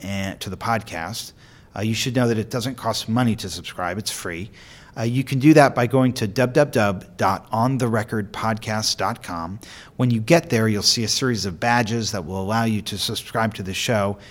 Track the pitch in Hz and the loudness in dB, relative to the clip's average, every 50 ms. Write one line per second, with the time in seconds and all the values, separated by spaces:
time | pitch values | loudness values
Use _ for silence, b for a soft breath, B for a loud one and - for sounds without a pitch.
0 | - 98 98 98 98 98 - - - 101 95 92 - 113 117 110 - - - 82 | -8 -6 -6 -4 -4 -6 -6 -8 -8 -10 -8 -6 -2 -2 -2 -2 -4 -6 -10 -8
1 | 82 87 117 - - - - b b b b b b b b 104 107 110 110 110 | -8 -8 -8 -10 -12 -12 -16 b b b b b b b b -6 -4 -2 -2 -2
2 | - 135 117 131 123 117 117 110 101 - - 123 110 135 127 - - 113 107 - | -2 -2 0 2 2 2 2 0 -2 -4 -4 -6 -4 -6 -8 -4 -4 -4 -4 -4
3 | - - 113 123 127 117 107 - - 92 - 85 82 - - - 90 87 90 107 | -2 0 2 2 4 2 2 0 -4 -8 -10 -10 -10 -12 -8 -6 -4 -4 -4 -4
4 | - - - - - 95 85 82 98 113 B B B B B B B B B - | -6 -6 -8 -6 -8 -8 -8 -8 -10 -12 B B B B B B B B B -4
5 | 113 117 123 135 131 - 139 131 120 156 151 151 139 127 - 123 123 113 127 131 | -2 0 0 0 0 0 -2 6 8 10 10 10 10 8 6 2 2 2 4 4
6 | 127 127 120 - 117 101 - 131 123 123 123 156 147 143 - 123 107 101 95 90 | 4 4 2 0 -2 -2 0 0 0 2 4 2 2 4 2 2 2 2 0 -2
7 | - - - - 110 95 98 - - - - 113 120 127 135 123 131 117 113 110 | -6 -12 -4 0 0 2 0 0 -4 -4 -2 0 0 2 2 0 0 0 0 -2
8 | 104 - 120 110 101 - - - 107 110 110 107 - 110 107 107 104 - - - | -2 -2 -4 -4 -6 -6 -8 -4 -4 -2 -2 -2 -4 -4 -4 -2 -2 -2 -2 -2
9 | 98 98 117 - - - 87 82 82 85 98 113 B B B B B B B - | -2 -4 -4 -6 -8 -10 -8 -6 -6 -6 -8 -10 B B B B B B B 0
10 | 127 123 120 110 110 - 170 165 - - 123 113 113 110 104 101 92 - - 123 | 2 2 2 0 4 4 4 4 4 2 0 2 2 2 2 2 2 0 0 2
11 | 110 101 - - 139 127 120 101 92 101 85 - 120 117 120 120 117 98 117 117 | 0 -2 -2 0 0 0 0 0 -2 -4 -4 -2 0 2 4 4 2 2 0 -2
12 | 110 98 - 98 80 73 95 95 95 98 110 117 117 113 110 104 - - 104 92 | -2 -2 -4 -4 -6 -6 -6 -4 -2 0 0 0 0 0 -2 -2 -4 -6 -6 -4
13 | - - 110 - - - - 117 110 110 90 - 98 92 92 - - - 120 107 | -4 -4 -4 -6 -8 -4 -2 0 0 0 -2 -4 -8 -6 -6 -4 -2 0 2 2
14 | 98 101 101 B B B | 2 0 -2 B B B